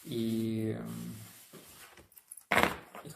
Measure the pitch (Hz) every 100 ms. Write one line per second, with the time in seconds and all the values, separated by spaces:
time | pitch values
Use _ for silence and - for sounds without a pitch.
0 | - 117 113 113 113 110 110 113 113 113
1 | 117 110 110 - - - - - - -
2 | - - - - - - - - - -
3 | -